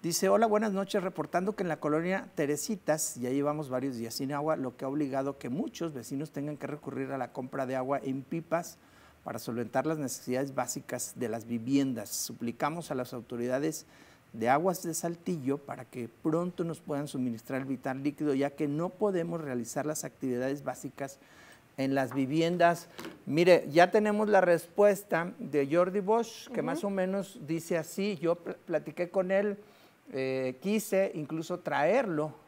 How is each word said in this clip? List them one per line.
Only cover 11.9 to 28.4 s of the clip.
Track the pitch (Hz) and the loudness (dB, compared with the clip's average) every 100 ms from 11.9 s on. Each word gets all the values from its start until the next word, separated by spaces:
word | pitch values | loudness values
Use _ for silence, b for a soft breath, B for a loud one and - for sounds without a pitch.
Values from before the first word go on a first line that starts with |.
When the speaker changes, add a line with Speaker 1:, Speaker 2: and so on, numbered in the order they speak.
| 117 104 | 0 -6
Speaker 1:
Suplicamos | - - 120 120 117 147 165 165 | -6 -6 -6 -6 -2 -2 -2 -4
a | 135 | -4
las | 127 | -4
autoridades | 127 - 120 120 127 156 151 - B B B _ | -8 -8 -4 -2 0 0 -4 -12 B B B _
de | - 113 | -2 4
Aguas | 139 185 170 | 4 4 -2
de | 170 156 | -4 -4
Saltillo | 170 165 - 170 131 143 | -4 -6 -4 -2 -2 -2
para | - 123 127 | -4 -12 -12
que | 127 113 - | -10 -10 -4
pronto | 160 160 180 175 | 0 2 0 -4
nos | 170 156 | -4 -6
puedan | - 143 147 | -4 -4 -4
suministrar | 139 127 113 - 135 | -2 -2 -4 -4 -6
el | 135 | -4
vital | 127 131 131 | -4 -4 -2
líquido, | 139 139 151 | -4 -2 0
ya | 131 139 | 2 0
que | 143 151 | 0 -2
no | 147 175 | 0 -2
podemos | 180 214 185 170 170 | 0 0 2 -2 -4
realizar | 151 123 117 147 147 | -4 -4 -4 -4 -4
las | 151 | -4
actividades | - - 135 120 131 143 | -8 -6 -2 -2 -2 -4
básicas | 139 127 139 - 135 - B B B B B - | -6 -8 -10 -10 -10 -10 B B B B B -4
en | 135 | 0
las | 139 127 135 | 2 0 0
viviendas". | 131 156 165 175 170 170 - B B B - | 0 2 2 6 6 4 -4 B B B -2
Mire, | 143 175 170 151 | 4 10 8 8
ya | 147 180 | 8 8
tenemos | 214 208 208 214 | 8 4 2 6
la | 202 | 6
respuesta | 180 170 - - 208 190 - 160 170 - | 8 4 2 6 6 6 0 -2 -2 -8
de | - 147 139 | -2 0 4
Jordi | 165 180 190 | 4 4 2
Bosch, | 190 226 226 - - | 2 2 0 -8 -8
que | 226 | -4
Speaker 2:
Ujú. | |
Speaker 1:
más | - 302 | -2 -2
o | 202 | -2
menos | 196 185 196 196 - 143 | 0 0 -2 -4 -10 -4
dice | 165 160 175 | -4 0 -2
así. | 156 - 202 185 | -2 -4 -2 0
Yo | 160 | 0
pl-, | 170 | 0